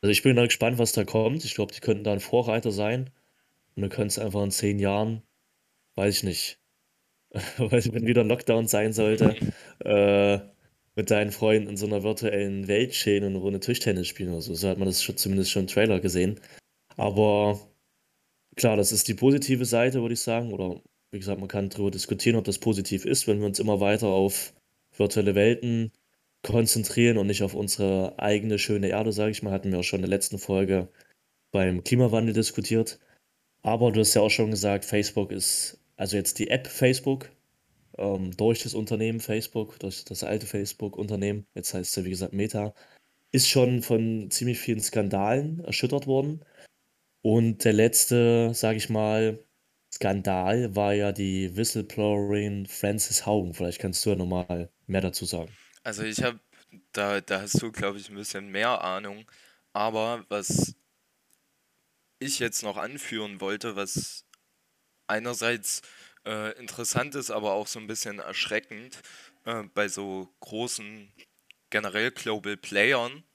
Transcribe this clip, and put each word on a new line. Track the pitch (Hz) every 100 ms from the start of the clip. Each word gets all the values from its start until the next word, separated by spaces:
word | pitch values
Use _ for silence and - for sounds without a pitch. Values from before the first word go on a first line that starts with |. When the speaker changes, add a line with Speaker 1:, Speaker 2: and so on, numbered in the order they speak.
Speaker 1:
Also | 101
ich | 101
bin | 135 123
da | 120
gespannt, | - 117 123
was | 117
da | -
kommt. | 101 110 110 143 139
Ich | -
glaub, | 101
die | -
könnten | - 101
da | 107
ein | 101
Vorreiter | - 120 120 113 113
sein. | 101 104 123 131 _ _ _ _ _ _ -
Und |
du | 98
könntest | - 104 101
einfach | 107 98
in | 101
zehn | 95 104 101
Jahren, | 98 101 110 113 - _ _ _ _ _ _ -
weiß | 101 98
ich |
nicht, | 98 82 - - _ _ _ _ _ _ _
<laughs> | - - -
weil | 113 123 117
wenn | 113 113
wieder | 120
Lockdown | 107 123 - 113 113
sein | 107 107
sollte, | 110 107 110 113 110 - -
Speaker 2:
<laughs> | - -
Speaker 1:
äh, | - 104 101 101 101 101 101 _ _ _ _ -
mit | 101
deinen | 107 104
Freunden | 104 110 110 104
in | 101
so | 104
einer | 104
virtuellen | 101 107 113 101 101 98 98
Welt | 104 117 -
stehen | - 101
und | 101
eine | 95
Runde | 95 98
Tischtennis | - 120 - 92 87
spielen | - 92
oder | 85
so. | 78
So | 82 98
hat | 92
man | 95
das | 92
schon, | - -
zumindest | 101 95 95
schon | -
im | 92
Trailer | - 110 98
gesehen. | 92 90 92 104 - - _ _ _ -
Aber | 107 98 107 104 104 104 - _ _ _ _ _ _ _ _ -
klar, | 123 107
das | 95
ist | 107 -
die |
positive | 104 131 139 139 131 123
Seite, | 117 123 131
würde | 117
ich | 117
sagen. | - 117 120
Oder | 98 92 90 _ _ _
wie | 104
gesagt, | 95 95
man | 95
kann | 104 98
drüber | - 101
diskutieren, | 98 - 101 117 113
ob | 101
das | 98
positiv | - 101 95 95 -
ist, | 131 -
wenn | 101
wir | 104
uns | 95
immer | 107 101
weiter | 101 104 107
auf | 95 98 98 - _ _ _ _ _
virtuelle | 101 110 101 98
Welten | 107 117 120 117 113 _ _ _ _ _
konzentrieren | - 113 113 - 107 - 120 113
und | 98
nicht | 101
auf | 98 98
unsere | 101 - 98 95 95 -
eigene | 104 104 110 104
schöne | - 104 98
Erde, | 98 110
sag | 101 107
ich | 107
mal. | 104
Hatten | 95 98
wir | 92
auch |
schon | 90 98
in |
der | 92
letzten | 98 - 98
Folge | - 98 95 95 90 _ _ _ _ _ _
beim | 101 92 90
Klimawandel | - 123 123 113 117
diskutiert. | 107 110 - 110 113 113 - _ _ _ _ _ _
Aber | - 113 123
du | 107
hast | 107
ja | -
auch | 107
schon | - 110
gesagt, | 107 101 101 -
Facebook | 104 104 - 98
ist, | 98 95 - - - _ _
also | 98 104
jetzt | 95 -
die | 107
App | 127 127
Facebook, | - 127 131 139 135 - _ _ _ _ _ _ -
ähm, | 98 98 92 90
durch | 107 117
das | - -
Unternehmen | 107 110 110 113
Facebook, | - 110 110 - 107 -
durch | 98 - -
das | 95
alte | - 110 107
Facebook-Unternehmen, | 101 104 - 104 - 104 104 101 104 101 -
jetzt | -
heißt | 92 90
es | -
ja, | 90
wie |
gesagt, | 90 92
Meta, | 98 107 107 104 - - _ _ _ _
ist | 131 -
schon | 135 123 123
von | 117 117 113 113 101
ziemlich | - 120 117
vielen | - 110
Skandalen | 104 110 101 98 101 127 151 165
erschüttert | 170 - 131 139 135
worden. | 135 143 156 - _ - _ _ _ _ _
Und | 107 113 117 110 117
der |
letzte, | 107 113 - - 120 117 117 117
sag | 113 110 110
ich | -
mal, | 107 107 107 110 110 _ _ _ _ _
Skandal | - 101 98 95 92 92 113 120 98
war | 104
ja | 104 101
die | 98 98 95 95 90
Whistleblowerin | 113 113 104 - 104 104 101 104 104 101 98
Frances | - 104 107 - - -
Haugen. | 107 90 82
Vielleicht | 87 87
kannst | 95 90 -
du |
ja | 95
nochmal | 90 90 90 87 85 _ -
mehr | 92
dazu | 92 - 90
sagen. | 87 85 - _ _
Speaker 2:
Also | - 104
ich | 110 107
hab, | 123 117 _ _ _ - _
da, | - 101 101
da | 92 95
hast | 101 -
du, | 117
glaub | 110 101 101
ich, | 101
ein | 101
bisschen | 107 101 101
mehr | 95 113 123
Ahnung. | 92 92 104 101 113 _ _ _ _
Aber | - 107 110 110 120 98
was | 104 95 - - - _ _ _ _ _ _ _ _ _ _ _ _ _ _
ich | 135 139
jetzt | 117 -
noch | 107 98
anführen | 101 143 - 113 104 98
wollte, | 95 104 120 101
was | 98 - - - _ _ _ _ _ _ _ _ _
einerseits, | 107 117 120 117 120 101 - - - - _ -
äh, | 107 107 -
interessant | 123 - 117 127 139
ist, | 143 123
aber | 110 107
auch | 98 104
so | 117
ein | 107
bisschen | 113 - 101
erschreckend, | - 98 - 107 - 107 123 - - - - _ -
äh, | 117 104 -
bei | 104
so | 92 101 95 92 _
großen, | - 107 120 - 104 107 101 _ - _ _ _ _
generell | 107 104 98 117
Global | - - 110 98 101
Playern | - 98 110 135 120 143 _